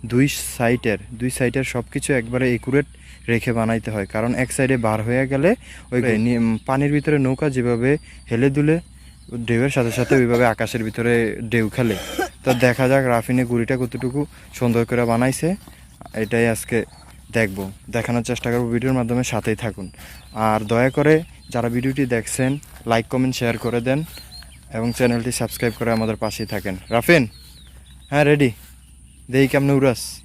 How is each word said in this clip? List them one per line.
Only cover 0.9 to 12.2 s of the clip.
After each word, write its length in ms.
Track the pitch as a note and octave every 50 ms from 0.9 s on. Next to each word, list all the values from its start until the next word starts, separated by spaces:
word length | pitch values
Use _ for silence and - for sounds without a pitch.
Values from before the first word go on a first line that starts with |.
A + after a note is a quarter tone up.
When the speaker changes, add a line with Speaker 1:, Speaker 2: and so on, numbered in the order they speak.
| G#2 F#2+ G#2 - B2 A2
Speaker 1:
দুই 120 | A#2+ B2+ B2+ -
সাইডের 280 | C3 A#2+ A#2 C3+ C3 - -
সব 120 | B2 A2+ - -
কিছু 180 | C#3+ - - D3 B2+
একবারে 260 | A2+ A#2 A#2+ B2+ B2+ B2+ A#2+
একুরেট 300 | A2+ - - B2+ C#3+ D3 - - - - - - - - - A#2
রেখে 200 | A2+ - B2+ A#2 A2+
বানাইতে 300 | A2+ A2 A2+ A2+ - - G#2+
হয়, 120 | G#2+ G2 G2 -
কারণ 160 | G#2+ A2 A#2+ B2 - B2+
এক 60 | B2 -
সাইডে 200 | - C3+ B2+ C3+ B2+ A2+
বার 120 | A2 G#2+ G#2+ G#2+
হয়ে 180 | A2+ A#2+ B2+ C3+ B2+ C#3
গেলে 180 | C3+ C#3+ F3 A#3 - - - - - - - B2
ওই 80 | B2
Speaker 2:
হুম। 180 | A#2 B2 A2+ G#2+ A2
Speaker 1:
নি-, 140 | A#2+ B2 A#2
উম, 80 | A#2 A2+ A2+ A2 -
পানির 260 | - C3 C3+ C#3+ C#3+ D3
ভিতরে 200 | D3 C3+ - D3+ D3 C3+
নৌকা 200 | B2+ C3+ C3+ D#3 D3+ C3
যেভাবে 340 | C3 A#2+ B2 A#2+ A2+ A#2+ C3 D3 D3+ - - - - - -
হেলে 180 | A#2 A2+ B2+ C#3 C3+
দুলে 200 | D3 D3 D3 D#3 E3+ E3+ - - - - - - - - - - A#2+ A#2
ঢেউয়ের 260 | A2+ A#2 A#2 B2 C#3 C3
সাথে 160 | C#3 B2 A#2 A2+ -
সাথে 140 | B2 - C#3+ C3+
ওইভাবে 240 | B2 A#2 A#2+ A#2+ B2 A#2 A2
আকাশের 280 | - A2+ G#2+ - A#2+ A2
ভিতরে 260 | A2 G#2+ - A2+ A#2+ A#2+ A#2 A#2 G#2+ G2+ - A#2 G#2+
ঢেউ 160 | A2 A#2 A2 G#2+ -
খেলে। 200 | - B2 A2+ G2+ F2+ - - - -